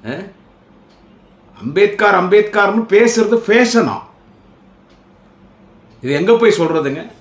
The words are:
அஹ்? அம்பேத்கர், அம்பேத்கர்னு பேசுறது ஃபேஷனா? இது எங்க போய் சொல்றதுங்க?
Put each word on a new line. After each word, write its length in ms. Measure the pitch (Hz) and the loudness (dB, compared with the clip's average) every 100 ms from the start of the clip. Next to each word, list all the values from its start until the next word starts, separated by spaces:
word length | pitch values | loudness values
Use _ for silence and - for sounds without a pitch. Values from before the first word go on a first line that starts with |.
அஹ்? 260 | 101 156 196 - _ _ _ _ _ _ _ _ _ _ _ - | -12 -12 -14 -20 _ _ _ _ _ _ _ _ _ _ _ -14
அம்பேத்கர், 540 | 117 143 202 - 208 | -6 0 0 2 0
அம்பேத்கர்னு 680 | 190 185 208 208 214 202 220 | 2 2 2 2 0 0 0
பேசுறது 560 | 220 202 233 226 208 226 214 | 0 2 2 2 0 -2 0
ஃபேஷனா? 540 | 226 240 233 156 98 - _ _ _ _ _ _ _ _ _ _ _ _ _ - _ - _ _ - | 0 2 0 -2 -6 -14 _ _ _ _ _ _ _ _ _ _ _ _ _ -20 _ -20 _ _ -14
இது 100 | 123 | -6
எங்க 240 | 143 190 226 | -2 2 4
போய் 220 | 226 - | 4 2
சொல்றதுங்க? 520 | 160 160 139 147 226 - | 0 -2 -4 -6 -12 -20